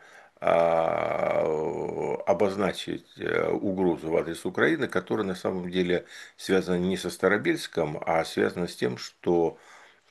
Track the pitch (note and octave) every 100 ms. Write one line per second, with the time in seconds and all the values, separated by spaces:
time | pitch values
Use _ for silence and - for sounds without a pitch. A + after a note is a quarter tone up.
0 | - - - _ F2 E2+ E2+ E2 E2 D#2+
1 | D#2+ D#2+ D#2+ D#2+ D#2+ D#2 D#2 D#2+ D#2 E2
2 | D2 - - G2 G2+ G2 F#2 - - D#2+
3 | - - E2 E2 E2 F2 G2+ F#2 F#2 D#2
4 | D#2+ E2 D#2 E2 F#2 G2+ C3+ D#3+ B2 F#2
5 | - A2+ G2 F#2 G#2 F#2+ F2+ F#2 F2 F2
6 | - - - - - F#2+ F2+ F2+ F#2 F#2
7 | F2+ - F#2 G#2 C3 D#3+ - - D2+ D#2
8 | - E2 D#2 G2+ G2+ F#2 F2 - B2 A#2+
9 | - - E2+ E2+ E2 - - - - _
10 | _